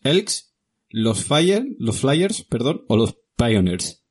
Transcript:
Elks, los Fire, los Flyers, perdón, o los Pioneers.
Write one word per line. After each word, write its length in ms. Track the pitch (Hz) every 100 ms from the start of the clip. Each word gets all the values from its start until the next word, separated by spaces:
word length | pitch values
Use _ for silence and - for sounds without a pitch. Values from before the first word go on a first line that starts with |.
Elks, 500 | 135 175 202 - - _ _ _ _
los 340 | 110 113 107
Fire, 400 | - 147 175 202 269 -
los 220 | 113 -
Flyers, 440 | 131 151 196 220
perdón, 400 | - 117 123 - -
o 80 | 110
los 200 | 110 - _ -
Pioneers. 680 | 120 107 92 90 - - _